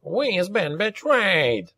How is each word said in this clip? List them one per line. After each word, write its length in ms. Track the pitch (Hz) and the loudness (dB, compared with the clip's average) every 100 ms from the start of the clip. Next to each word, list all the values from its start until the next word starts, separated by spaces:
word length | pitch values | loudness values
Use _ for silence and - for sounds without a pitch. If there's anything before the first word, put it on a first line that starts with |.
We's 460 | 147 190 277 185 180 | -4 -2 0 0 0
been 280 | 214 160 151 | -2 -2 -2
betrayed! 960 | 214 208 302 269 202 170 127 113 87 | -4 -4 0 2 4 2 2 0 -4